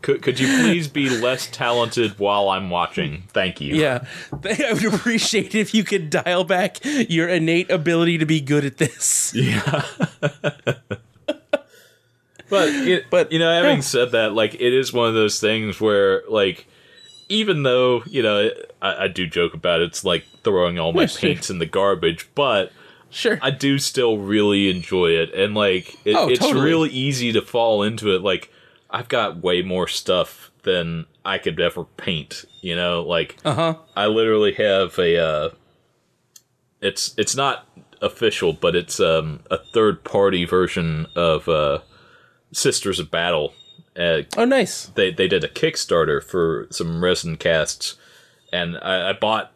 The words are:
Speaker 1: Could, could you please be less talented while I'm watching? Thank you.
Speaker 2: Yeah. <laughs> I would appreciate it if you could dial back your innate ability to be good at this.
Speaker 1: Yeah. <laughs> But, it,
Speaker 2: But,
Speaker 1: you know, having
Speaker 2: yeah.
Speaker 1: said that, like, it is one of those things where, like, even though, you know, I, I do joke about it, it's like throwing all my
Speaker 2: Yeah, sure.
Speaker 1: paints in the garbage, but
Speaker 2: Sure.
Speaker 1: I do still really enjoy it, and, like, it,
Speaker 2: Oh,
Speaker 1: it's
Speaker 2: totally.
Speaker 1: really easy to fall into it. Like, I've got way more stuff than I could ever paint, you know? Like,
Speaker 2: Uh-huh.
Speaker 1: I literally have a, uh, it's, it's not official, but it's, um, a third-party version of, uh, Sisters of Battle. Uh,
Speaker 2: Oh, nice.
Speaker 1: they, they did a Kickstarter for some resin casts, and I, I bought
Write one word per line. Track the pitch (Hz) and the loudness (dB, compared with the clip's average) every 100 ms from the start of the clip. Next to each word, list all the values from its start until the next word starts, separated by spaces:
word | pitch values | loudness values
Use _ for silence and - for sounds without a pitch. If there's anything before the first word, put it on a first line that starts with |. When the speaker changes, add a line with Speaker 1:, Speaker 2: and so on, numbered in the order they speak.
Speaker 1:
Could, | - 139 | -2 -2
could | - 123 | 0 0
you | 131 262 | 0 2
please | 233 175 151 | 2 2 -2
be | 147 135 | -2 -2
less | 120 123 127 - | 0 0 -2 -6
talented | - 123 120 117 123 110 101 | -4 0 0 0 0 -2 0
while | 101 101 98 | 0 2 2
I'm | 95 95 | 0 -2
watching? | 87 85 - 76 76 92 | -2 -2 -4 -6 -6 -6
Thank | - 92 - | -2 -2 -4
you. | 71 151 | -4 0
Speaker 2:
Yeah. | 151 123 127 - | 0 -2 -8 -16
<laughs> | - 147 190 | -14 -12 -6
I | 208 202 | -4 -2
would | 214 214 | 0 0
appreciate | 196 240 226 - 208 - | 0 0 -2 0 -2 0
it | 214 | -2
if | 202 | 0
you | 220 | 0
could | 185 202 156 | 0 -2 0
dial | 151 170 180 175 | -2 0 -2 0
back | 185 185 - | 0 0 -4
your | 269 294 226 165 170 | -4 -2 0 0 0
innate | 180 160 170 185 | 0 2 0 0
ability | 180 156 165 170 170 | 0 2 2 2 2
to | 156 | 0
be | 160 | 0
good | 135 147 | 2 0
at | 143 - | 0 -2
this. | 160 - - - - 113 | -4 -2 -2 -2 -2 0
Speaker 1:
Yeah. | 127 107 139 147 - - 160 - | 0 0 -2 -4 -6 -4 -6 -2
<laughs> | 147 - 151 - - - _ - _ _ - 294 _ 285 - - - _ _ _ _ - - | -6 -4 -8 -4 -6 -6 _ -12 _ _ -8 -8 _ -6 -6 -20 -20 _ _ _ _ -20 -2
But, | 196 160 | 2 2
it, | 143 135 180 - | 2 0 0 2
Speaker 2:
But, | 180 156 | 2 2
Speaker 1:
you | 160 | 2
know, | 165 | 2
having | 170 277 277 | 4 4 2
Speaker 2:
yeah. | |
Speaker 1:
said | 135 123 123 | 0 0 2
that, | 117 110 | 2 2
like, | 104 110 - | 2 0 0
it | 123 | 2
is | 127 127 | 2 2
one | 120 117 | 0 2
of | |
those | 113 107 - | 2 2 2
things | 107 110 107 92 | 0 0 -4 0
where, | 107 101 98 95 - | 2 4 4 2 0
like, | 110 98 85 - _ _ - - - _ | 0 0 -2 -14 _ _ -20 -20 -20 _
even | 208 214 160 | -2 0 0
though, | 135 127 127 120 117 | 2 4 4 2 -2
you | 139 | 0
know, | 110 104 107 - - - | 2 2 0 -2 -14 -6
I, | 95 - | -4 -2
I | 95 | -2
do | 90 87 | -2 -4
joke | 87 85 | 0 -2
about | 80 90 85 | 0 0 2
it, | 85 | 0
it's | - 95 | -2 -2
like | 85 - _ - | -2 -4 _ 0
throwing | 95 87 87 | 2 2 0
all | 82 | -2
my | 85 | 0
Speaker 2:
Yeah, | 302 | 0
sure. | - | 0
Speaker 1:
paints | 98 87 - | -2 -2 -6
in | 90 | -6
the | 82 | -4
garbage, | 95 98 90 82 85 - - | 0 2 2 0 -2 -8 -2
but | 139 104 92 - - - _ | 0 0 -2 -8 -20 -20 _
Speaker 2:
Sure. | - 226 214 | -4 -2 0
Speaker 1:
I | 131 | -2
do | 139 139 139 | 0 0 0
still | - - 120 110 | 0 0 0 0
really | 98 107 104 101 98 | 0 2 4 4 2
enjoy | 90 82 95 85 | 0 -2 0 2
it, | 82 82 | 2 0
and, | 92 101 107 | 0 0 2
like, | 101 92 - - 104 | 2 0 -4 -6 0
it, | 113 | 2
Speaker 2:
Oh, | - | 2
Speaker 1:
it's | 127 | 2
Speaker 2:
totally. | 269 135 147 | 2 2 2
Speaker 1:
really | 165 156 | 2 0
easy | 131 139 131 120 | -2 -2 -2 0
to | 123 | 0
fall | - 120 113 107 | 0 0 2 2
into | 104 113 107 92 | 0 -2 -2 0
it. | |
Like, | 98 92 - _ _ _ _ | 0 -2 -6 _ _ _ _
I've | 101 120 | -8 -2
got | 127 104 82 | -2 -2 -2
way | 90 90 | 0 0
more | 92 92 87 | 0 -2 -2
stuff | - - 90 82 - - _ | -4 0 0 0 -6 -20 _
than | - 90 85 82 80 _ 95 | -2 -2 -2 -6 -10 _ -6
I | 95 | -4
could | - 80 | -4 -2
ever | 85 90 | -2 -2
paint, | 80 - - 82 71 - - - | -14 -10 -6 -6 -8 -16 -16 -14
you | 90 87 | -8 -4
know? | 87 87 | -2 -2
Like, | 80 85 78 - | -2 -2 -2 -4
Speaker 2:
Uh-huh. | 151 143 165 160 _ - | -4 -2 -2 -4 _ -2
Speaker 1:
I | 107 | 0
literally | 110 113 110 104 | 2 2 2 2
have | 98 107 98 90 - | 2 2 2 0 0
a, | 87 85 | 2 2
uh, | 80 76 80 - _ _ _ _ _ _ _ - _ _ _ _ | 2 0 -4 -8 _ _ _ _ _ _ _ -20 _ _ _ _
it's, | 101 - - - | -6 -4 -8 -4
it's | - 127 | -2 0
not | 139 120 - - _ - | 0 -2 -10 -20 _ -6
official, | 101 - 113 - 90 | -6 0 -2 0 -2
but | 78 87 | 0 0
it's, | 87 85 - | 0 -4 0
um, | 90 80 78 73 - | 2 2 -2 -10 -6
a | 90 | -6
third-party | - 117 107 87 - 101 98 92 87 | -2 2 2 0 -2 2 2 2 0
version | 92 90 - 85 78 80 | 2 0 0 -2 -4 -6
of, | - 85 78 - | 0 0 0 0
uh, | 78 73 73 - - - _ _ _ _ | 0 2 -2 -6 -20 -20 _ _ _ _
Sisters | - - - 101 90 | -2 0 0 -4 -4
of | 80 | -4
Battle. | 82 85 82 73 - - - _ - | -2 0 0 -2 -8 -20 -20 _ -2
Uh, | 85 80 73 - | 0 0 -2 -2
Speaker 2:
Oh, | 240 | 2
nice. | 269 190 - - - | 2 0 -6 -8 0
Speaker 1:
they, | 92 | 0
they | 85 92 | 2 2
did | 92 | 2
a | 80 | -2
Kickstarter | - 82 - - 85 78 71 | -2 -2 -2 0 2 2 0
for | - 92 82 69 - | -2 0 0 -2 -6
some | - 85 82 | -8 -6 0
resin | 90 90 82 80 | 0 0 -2 -2
casts, | 87 80 76 - - - - - _ _ _ | 2 2 0 -4 -10 -12 -20 -20 _ _ _
and | 90 85 85 | -4 -4 -6
I, | 87 92 90 | -2 -2 -2
I | |
bought | 98 107 110 - | 0 0 0 -4